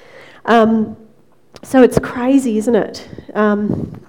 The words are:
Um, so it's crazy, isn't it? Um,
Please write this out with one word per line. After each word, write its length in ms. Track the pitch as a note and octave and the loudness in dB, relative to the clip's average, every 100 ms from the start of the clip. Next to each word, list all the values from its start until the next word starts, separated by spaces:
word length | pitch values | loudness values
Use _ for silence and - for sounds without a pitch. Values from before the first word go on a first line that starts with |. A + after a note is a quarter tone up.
| - - - - - | -20 -20 -20 -10 0
Um, 500 | A#3 A3 A3 G#3+ - - _ _ _ _ - | 4 4 2 -2 -8 -20 _ _ _ _ -20
so 200 | - C4 | 0 4
it's 160 | B3+ - | 4 2
crazy, 580 | - B3+ B3 C#4 C4 G#3+ | -4 -6 0 0 0 -2
isn't 180 | A3 G#3+ | 0 0
it? 340 | - - - - - | -2 -8 -18 -20 -8
Um, 680 | - G#3+ G#3 G#3 - - - | -2 0 0 -2 -6 -8 -14